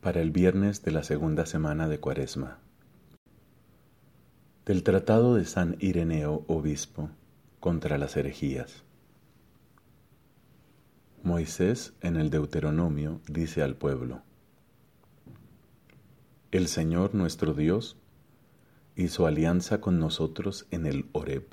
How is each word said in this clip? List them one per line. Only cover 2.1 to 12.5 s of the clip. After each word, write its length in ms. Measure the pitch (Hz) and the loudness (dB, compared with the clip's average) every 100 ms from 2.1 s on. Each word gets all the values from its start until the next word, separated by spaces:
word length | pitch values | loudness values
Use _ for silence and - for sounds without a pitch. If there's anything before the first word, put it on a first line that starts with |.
| 67 67 - 67 - - _ - - - - _ - _ _ _ - _ _ - _ _ _ _ _ - | -4 -6 -6 -8 -12 -20 _ -20 -20 -20 -20 _ -20 _ _ _ -20 _ _ -20 _ _ _ _ _ -2
Del 160 | 92 | 0
Tratado 540 | - 95 - 110 120 120 | 4 2 6 6 6 4
de 100 | 87 | 2
San 300 | - 87 - | 0 0 0
Ireneo, 640 | 98 87 82 78 73 76 - | 0 2 2 0 0 -4 -2
obispo, 640 | 82 76 73 - - 78 - - _ _ _ | -2 0 -4 -8 -8 -10 -10 -20 _ _ _
contra 400 | 90 82 73 73 | -2 0 0 -2
las 180 | 69 71 | 0 -2
herejías. 680 | 69 - 71 65 - - - - _ _ _ _ _ _ _ _ _ - _ _ _ _ _ - _ _ _ _ _ - | -4 -4 -4 -4 -8 -16 -20 -20 _ _ _ _ _ _ _ _ _ -20 _ _ _ _ _ -20 _ _ _ _ _ -6
Moisés 720 | 92 85 78 - 90 120 - - | -2 0 -2 0 0 0 -6 -8
en 140 | 90 82 | -2 0
el 160 | 78 | 0
Deuteronomio 920 | 78 73 | 0 0